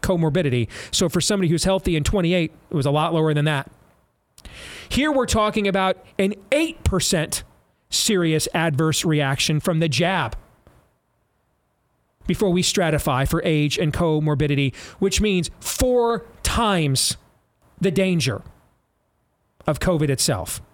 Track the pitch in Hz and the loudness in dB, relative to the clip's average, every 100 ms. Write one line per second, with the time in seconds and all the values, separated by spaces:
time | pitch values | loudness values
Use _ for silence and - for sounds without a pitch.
0 | - 185 160 147 151 123 113 - - - | 0 0 2 0 0 0 -2 -6 -6 -2
1 | 180 180 - 208 180 165 185 190 185 160 | 0 0 0 0 0 0 0 0 0 0
2 | 147 208 165 180 160 - _ 147 139 143 | 0 0 2 0 -2 -6 _ -2 0 0
3 | 165 160 156 147 147 147 139 - _ _ | 0 0 2 2 0 -2 -6 -18 _ _
4 | _ _ _ _ - - - - - - | _ _ _ _ -20 -18 -18 -18 -4 0
5 | 302 277 240 220 214 214 202 190 190 185 | 2 2 2 2 2 2 0 2 0 -2
6 | - _ 190 214 - 285 330 330 - 185 | -8 _ -2 -2 -2 0 0 0 0 0
7 | - 180 156 - - _ _ _ _ - | 0 -2 -2 -6 -10 _ _ _ _ -4
8 | - 196 170 156 - 180 165 135 160 156 | 0 2 2 0 -2 -2 0 0 0 0
9 | 180 151 139 135 - 151 165 165 165 123 | 0 0 0 -2 0 0 0 0 0 0
10 | 170 190 123 - - _ - _ _ _ | 0 0 -2 -6 -16 _ -20 _ _ _
11 | _ _ _ _ _ _ _ _ _ _ | _ _ _ _ _ _ _ _ _ _
12 | _ _ - 175 202 180 175 - 170 151 | _ _ -6 0 2 2 0 0 0 0
13 | 160 131 139 165 - 156 147 - 160 - | 0 0 0 0 0 0 0 0 -2 0
14 | 170 151 156 147 147 143 139 - - - | 0 0 0 0 0 2 0 -2 -18 -4
15 | 196 - 214 185 165 - - - 262 247 | -2 0 0 0 -2 -8 -10 -2 2 4
16 | 233 233 233 - - - 233 190 151 131 | 2 0 -6 -8 -4 0 2 2 2 0
17 | - - _ _ _ _ _ - 196 165 | -2 -4 _ _ _ _ _ -2 0 2
18 | 190 175 127 101 - - _ _ _ _ | 2 2 0 -4 -10 -20 _ _ _ _
19 | _ _ _ _ _ _ - 147 - 170 | _ _ _ _ _ _ -4 -2 0 2
20 | 147 135 - 110 80 - - | 2 0 0 -2 -4 -10 -14